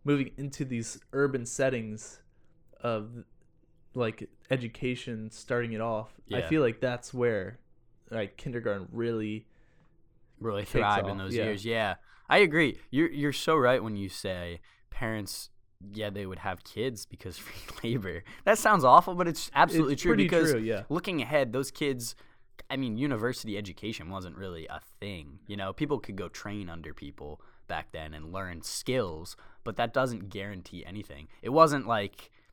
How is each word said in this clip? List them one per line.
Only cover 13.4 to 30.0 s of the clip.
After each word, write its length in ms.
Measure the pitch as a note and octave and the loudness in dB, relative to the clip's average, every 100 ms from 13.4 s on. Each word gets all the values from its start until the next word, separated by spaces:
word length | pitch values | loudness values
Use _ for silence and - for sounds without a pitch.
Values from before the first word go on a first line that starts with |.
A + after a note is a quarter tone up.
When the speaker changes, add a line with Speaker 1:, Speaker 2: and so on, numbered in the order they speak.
| - D#3+ | 2 4
Speaker 2:
right 260 | B2 B2+ | 6 4
when 140 | A2 G#2 | 2 -4
you 120 | G2 | -6
say 520 | - G2+ F2+ F2 E2+ - _ _ | -6 -6 -4 -6 -10 -14 _ _
parents, 600 | - A2+ A2 F#2+ - - - _ - G2 | -4 -2 -4 -6 -10 -14 -20 _ -20 -14
yeah, 180 | G#2 G#2 | -6 -6
they 160 | G2 F#2+ | -4 -6
would 140 | F2+ | -6
have 220 | G2 F2+ | -4 -6
kids 420 | - - C3 A2 - | -6 -4 -2 -4 -10
because 320 | - F#2+ E2 | -12 -12 -12
<laughs> 80 | - - - - | -12 -14 -12 -6
free 80 | A#2 | -2
labor. 300 | B2 F#2+ E2 - - | -2 -2 -8 -10 0
That 140 | G3 A3 | 4 6
sounds 260 | A3 G3+ | 6 8
awful, 300 | B2+ D3+ F#3+ | 10 10 10
but 140 | F3+ F3 | 4 0
it's 220 | D#3 - | -2 0
absolutely 400 | C#3 E3+ E3 C#3 | 4 6 6 4
Speaker 1:
It's 80 | C#3 | 2
Speaker 2:
true 80 | A#2 | 4
Speaker 1:
pretty 140 | A3 | 4
Speaker 2:
because 280 | F#3 E3+ E3 | 6 4 4
Speaker 1:
true, 80 | B2 | 2
yeah. 240 | A2 G#2 G#2 | 0 -2 -2
Speaker 2:
looking 340 | E3 G#3 E3 | -2 -2 -2
ahead, 300 | B2 D3 B2+ | 2 2 2
those 180 | B2 C3+ | 0 -4
kids, 440 | - D3 B2+ A#2 - - - - - - | -2 -2 -2 -6 -10 -18 -20 -20 -18 -8
I 80 | C3+ | -4
mean, 200 | B2+ A2 | -2 0
university 600 | D3 A#2 A#2 B2+ A2+ G2+ | 0 0 0 -2 -6 -6
education 540 | G2+ - G#2 G#2+ D#2+ | -8 -8 -8 -8 -8
wasn't 260 | F#2+ F2+ D#2 | -10 -10 -10
really 300 | F#2+ E2+ D#2+ | -10 -10 -10
a 140 | D#2+ - - | -12 -14 -14
thing. 380 | G2+ F2+ D2 C#2 - | -10 -10 -12 -16 -12
You 100 | G2+ | -8
know, 160 | F#2+ | -6
people 260 | - D3 C3+ | -4 -2 -2
could 160 | - G2 | -4 -8
go 120 | F2 | -10
train 400 | - G#2 G#2 F2+ | -10 -10 -8 -8
under 240 | E2 D2+ | -10 -12
people 480 | D2 C#2+ - D2 D2+ - - - | -14 -14 -14 -14 -14 -18 -18 -10
back 260 | E2+ D#2 | -8 -8
then 200 | D#2+ D#2 | -12 -12
and 180 | D#2 D#2 | -12 -10
learn 300 | F#2 F#2 E2 | -8 -8 -10
skills, 720 | D#2 - - B2+ G2 D#2+ F2 - - - | -10 -6 -2 0 0 -4 -12 -16 -20 -12
but 120 | - G#2+ | -8 -4
that 160 | A#2+ | -2
doesn't 340 | C3 | 0